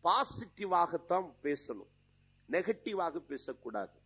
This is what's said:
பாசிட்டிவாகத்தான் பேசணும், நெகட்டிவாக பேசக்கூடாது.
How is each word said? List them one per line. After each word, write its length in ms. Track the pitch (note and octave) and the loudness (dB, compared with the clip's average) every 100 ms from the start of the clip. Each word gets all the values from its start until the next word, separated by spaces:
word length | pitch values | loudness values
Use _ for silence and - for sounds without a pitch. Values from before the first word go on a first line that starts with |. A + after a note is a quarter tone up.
பாசிட்டிவாகத்தான் 1300 | E3+ G#3+ C4+ - A3+ - G3 F3+ E3+ E3+ - F3+ F3+ C3 | 6 4 2 -2 -8 -6 2 4 4 2 0 0 0 -6
பேசணும், 460 | D3 C#3+ - G#2+ F#2 _ _ _ _ _ - | -4 -2 -4 -10 -12 _ _ _ _ _ -4
நெகட்டிவாக 680 | D#3+ F#3 A3 - G3 E3+ D#3 | -2 0 -2 -2 -2 -2 -4
பேசக்கூடாது. 720 | - C3+ - B2+ A#2+ G#2+ F#2+ - | -8 -10 -8 -10 -8 -6 -8 -10